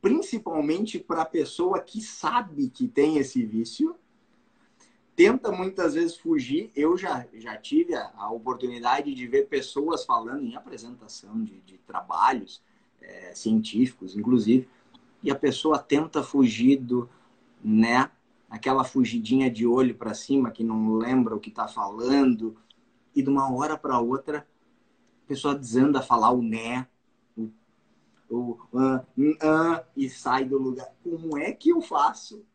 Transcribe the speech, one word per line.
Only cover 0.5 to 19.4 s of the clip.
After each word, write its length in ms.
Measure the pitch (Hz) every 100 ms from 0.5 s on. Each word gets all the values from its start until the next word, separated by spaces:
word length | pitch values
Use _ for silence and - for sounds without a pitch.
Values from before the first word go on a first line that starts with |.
| 156 147 170 214 185
pra 260 | - 165 160
pessoa 540 | 170 135 - 180 185
que 220 | - 214
sabe 680 | - - 160 240 196 147 131
que 180 | - 123
tem 300 | - 151 156
esse 280 | 131 127 110
vício, 500 | 110 113 - 320 339 _ _ _ _ _ _ _ _ _ _ _ -
tenta 360 | 190 254 220
muitas 440 | 180 185 190 170 147
vezes 200 | 170 -
fugir. 540 | 160 156 123 151 220 135
Eu 220 | 151 180
já, 280 | 185 131 120
já 240 | 110 113 107
tive 380 | - 151 175 139
a, 160 | 101 -
a 160 | 104
oportunidade 840 | 117 117 120 123 120 120 139 147
de 140 | 131 123
ver 200 | 135 139
pessoas 580 | 139 - 139 151 160 -
falando 380 | 120 113 139
em 120 | 123 127
apresentação 880 | - 131 117 123 107 - 101 110
de, 160 | 104 95
de 160 | _ 95
trabalhos, 840 | _ 90 - 82 113 131 95 - _ _ _ _
é, 320 | - - 90
científicos, 840 | 87 113 110 107 104 127 - 92 101
inclusive, 500 | 113 123 104 127 131 _ _ _ _ _
e 80 | -
a 40 | 139
pessoa 440 | 147 135 156 151
tenta 440 | - 143 160 156
fugir 540 | 127 143 123 107 123 135
do, 320 | 123 123 123 _ _ _ _ _
né, 460 | 107 107 117 123 131 _ _ _ _
aquela 340 | 110 131 135
fugidinha 680 | 131 135 117 117 107 131